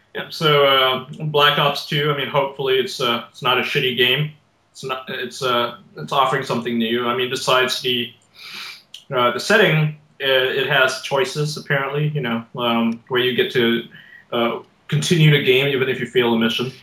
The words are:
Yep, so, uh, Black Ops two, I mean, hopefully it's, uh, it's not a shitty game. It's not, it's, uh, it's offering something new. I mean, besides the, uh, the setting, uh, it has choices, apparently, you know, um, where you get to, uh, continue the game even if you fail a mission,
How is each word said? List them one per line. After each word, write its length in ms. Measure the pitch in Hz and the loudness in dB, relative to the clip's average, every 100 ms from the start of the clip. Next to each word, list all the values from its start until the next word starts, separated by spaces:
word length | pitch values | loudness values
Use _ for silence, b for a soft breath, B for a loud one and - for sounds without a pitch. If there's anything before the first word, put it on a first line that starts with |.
| B - | B -12
Yep, 160 | - | -12
so, 340 | - 160 143 139 | -2 2 4 4
uh, 400 | 139 131 131 139 147 156 | 4 2 0 -6 -10 -4
Black 300 | 147 147 151 | 2 2 4
Ops 300 | 143 143 - | 0 -2 -4
two, 260 | 151 147 | -2 -2
I 40 | 139 | -2
mean, 100 | 127 | -2
hopefully 500 | 147 139 - 135 131 | -2 -2 -4 0 0
it's, 200 | 113 - | 0 -2
uh, 260 | 123 117 - | -2 -2 -6
it's 120 | - | -6
not 160 | 127 123 | 0 0
a 40 | |
shitty 340 | 113 151 131 117 | 0 -2 -2 0
game. 360 | 123 135 151 - _ _ _ | 2 2 -2 -8 _ _ _
It's 100 | - | -14
not, 260 | 131 131 - | -10 -8 -8
it's, 320 | 127 123 - | -10 -10 -4
uh, 360 | 131 120 117 - - - | 0 0 0 -4 -18 -14
it's 140 | 151 | -2
offering 300 | 143 131 139 | 2 2 0
something 360 | - 123 117 117 | -2 -4 -2 -2
new. 280 | 113 120 123 | 0 0 0
I 80 | 127 | -2
mean, 140 | 127 | -2
besides 500 | 127 - 127 127 - | -2 0 2 2 -2
the, 300 | 127 123 120 - _ B B B B B _ - - | -4 -4 -6 -12 _ B B B B B _ -20 -6
uh, 160 | 131 123 | 0 0
the 80 | - | 0
setting, 600 | - 214 180 156 151 - _ - | 2 4 4 4 0 -4 _ -6
uh, 60 | 135 | 0
it 400 | 131 131 131 131 | 2 2 0 0
has 340 | 143 131 - | 2 2 0
choices, 540 | - 139 127 156 151 - | -2 -2 0 -2 -4 -4
apparently, 520 | - 143 139 147 151 | -4 -2 -2 -2 -2
you 120 | 147 | -2
know, 240 | 123 117 117 127 | -2 -4 -6 -4
um, 460 | 120 117 117 113 - | 0 2 0 -2 -2
where 140 | 127 | 0
you 160 | 127 123 | 0 0
get 160 | 127 | 0
to, 340 | 127 117 117 117 B B B _ | 0 2 0 -4 B B B _
uh, 260 | 120 117 - - _ - | -2 -2 -2 -10 _ -4
continue 420 | 147 - 170 156 | -2 2 4 6
the 140 | 147 | 6
game 240 | 131 127 139 | 4 2 2
even 200 | 135 131 | 0 -2
if 120 | 120 | -2
you 60 | 120 | -2
fail 280 | 127 120 | 2 2
a 40 | 113 | 2
mission, 320 | 113 - 123 - | 2 0 -6 -10